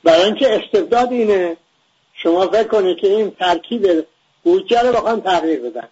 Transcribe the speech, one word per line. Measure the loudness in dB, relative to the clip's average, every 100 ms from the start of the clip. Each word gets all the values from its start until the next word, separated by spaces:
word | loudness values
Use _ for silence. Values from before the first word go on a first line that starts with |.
برای | 4 4
اینکه | 2 0 0 0
استبداد | -2 -2 0 0 0
اینه. | -2 0 0 -2 -6 _ _ _ _ _
شما | -6 -2 0 0
فکر | 0 0
کنید | 0 0 0
که | 0
این | 0 -2
ترکیب | -4 -2 -2 -4 -2 0 0 -2 _ _ _
بودجه | 0 0 2 0
رو | 2
بخوان | 0 -2 -4
تغییر | -2 -2 0 -4
بدن | -6 -12 -16